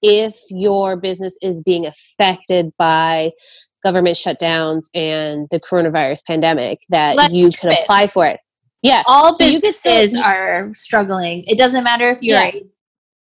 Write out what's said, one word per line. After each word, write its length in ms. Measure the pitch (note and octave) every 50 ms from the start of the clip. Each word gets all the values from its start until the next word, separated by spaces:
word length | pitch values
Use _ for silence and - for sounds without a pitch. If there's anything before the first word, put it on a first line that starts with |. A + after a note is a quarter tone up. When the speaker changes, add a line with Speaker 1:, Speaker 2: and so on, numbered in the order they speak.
Speaker 1:
if 340 | - G#3 G#3 G#3 A3 A3 G#3 - - -
your 480 | F#3+ F#3 F#3+ G#3 G3+ G3 G3 F#3+ F#3+
business 400 | F3+ F3+ F#3+ F#3 F3+ F#3+ F#3 F#3 - -
is 180 | F#3+ F3+ E3
being 240 | D#3 F#3 F3+ E3+ E3+
affected 880 | D#3 D3+ - - - - - G#3 F#3+ F#3 F3+ _ - F#3 F3+ E3+ D#3+ - _
by 540 | E3+ E3 D#3+ D#3+ E3 E3 E3 D#3+ D#3+ E3 E3 _ _ _ - - _ _ _ _ _
government 340 | G3 F3+ F#3 F3 F3+ E3+
shutdowns 680 | - - F#3 E3 - F3 E3 E3 E3 D#3+ D#3 D#3+ D#3+ D#3 - _
and 520 | F3 D#3+ D#3 D#3 D#3 D#3 D3+ D3+ D3 D3 D3
the 100 | - E3
coronavirus 640 | - - - F3+ E3+ D#3+ D#3 D#3+ D3 C3+ C#3+ - -
pandemic, 560 | - E3+ D#3+ D#3+ E3 D#3+ C#3+ B2 A2+ G2 - _ _
that 280 | F3+ D#3+ D3+ D3 C#3
Speaker 2:
That's 180 | - - - E3+
Speaker 1:
you 120 | F3+ F3 F3
could 100 | E3+ -
Speaker 2:
stupid. 200 | - F3 D#3+ E3+ E3
Speaker 1:
apply 240 | - G#3 G3 G#3
for 180 | G3+ - F#3+ E3+
it. 160 | D3 - - - _ _ _ _ _ _ _ -
Yeah. 200 | B3+ C4+ A3 -
Speaker 2:
All 260 | A#3+ B3+ C#4+ D4+ E4 E4
Speaker 1:
So 100 | E4 E4+
you 160 | D#4 D4 D#4+ E4+
could 120 | G#4 F4+
still, 200 | - - - A#3
Speaker 2:
businesses 240 | A3+ G#3+ G3+ A3+ A#3+
Speaker 1:
you 40 | B3+
Speaker 2:
are 480 | G#3 G3 F#3+ F#3+ F#3 F3+ F3 G3 G#3 G#3+
struggling. 680 | - - - - A3 G3+ G3 G3 F#3 F3+ E3+ E3+ F3 F3
It 100 | - A3
doesn't 280 | A3 B3+ B3+ B3 C4 A#3+
matter 260 | A#3+ A#3+ A#3 A#3+ A#3+
if 80 | B3 B3
you're 180 | B3 A3+ A3 G3+
Speaker 1:
Yeah. 100 | F#3+ F3+
Speaker 2:
a 140 | F3+ - G3+ - _ _ _ _ _ _ _ _ _ _ _